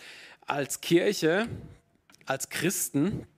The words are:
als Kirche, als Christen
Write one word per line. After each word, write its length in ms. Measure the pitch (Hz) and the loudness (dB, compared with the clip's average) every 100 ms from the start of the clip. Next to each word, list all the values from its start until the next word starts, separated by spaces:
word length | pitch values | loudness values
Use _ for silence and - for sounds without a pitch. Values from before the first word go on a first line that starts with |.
| - - - - - | -12 -20 -20 -20 -6
als 360 | 139 135 - | -4 -2 -4
Kirche, 640 | - 170 196 208 160 180 233 - - - _ _ _ - - | 4 4 4 2 2 2 0 -6 -14 -20 _ _ _ -20 -6
als 240 | 135 - | -4 -4
Christen 760 | - 139 - - 139 170 - - | -2 -2 0 -2 2 2 0 -8